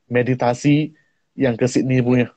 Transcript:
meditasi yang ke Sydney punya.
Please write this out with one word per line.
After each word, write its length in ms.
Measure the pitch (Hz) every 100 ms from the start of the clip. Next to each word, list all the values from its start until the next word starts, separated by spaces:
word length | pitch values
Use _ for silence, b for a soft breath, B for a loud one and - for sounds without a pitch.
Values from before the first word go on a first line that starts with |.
| _
meditasi 880 | 123 123 127 120 120 147 147 151 b b b _
yang 240 | - 131 117
ke 80 | 123
Sydney 320 | 151 131 127
punya. 320 | 120 127 117